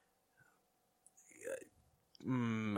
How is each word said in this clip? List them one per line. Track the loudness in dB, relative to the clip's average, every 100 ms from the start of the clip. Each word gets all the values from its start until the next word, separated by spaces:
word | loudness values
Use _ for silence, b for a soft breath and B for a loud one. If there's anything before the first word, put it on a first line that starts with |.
| _ _ _ _ -20 _ _ _ _ _ -20 -20 -20 -12 -6
uh, | -6 -8 -20 -20 _ _ -10 0
mm, | 2 2 2 2